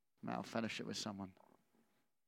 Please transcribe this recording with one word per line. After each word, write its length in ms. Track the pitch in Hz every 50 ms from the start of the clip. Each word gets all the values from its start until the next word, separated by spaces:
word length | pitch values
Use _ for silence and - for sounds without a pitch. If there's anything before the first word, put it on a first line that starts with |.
| _ _ _ _ -
I'm 60 | -
out 100 | - -
of 80 | -
fellowship 400 | - - 117 113 107 - - 120
with 100 | 110 110
someone. 360 | - - 107 101 98 98 92 92 - - - - - - _ _ - - _ _ _ _ _ _ _ _